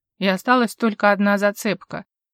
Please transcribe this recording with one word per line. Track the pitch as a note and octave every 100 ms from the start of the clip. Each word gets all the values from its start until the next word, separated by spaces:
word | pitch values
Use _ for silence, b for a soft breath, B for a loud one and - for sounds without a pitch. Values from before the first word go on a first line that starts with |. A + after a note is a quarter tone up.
| _ -
И | F#3+
осталась | F#3 - B3+ A3+
только | - A#3 G#3 G#3
одна | G3 G3+ G3+
зацепка. | G3+ G3+ G#3+ F3+ - - - _ _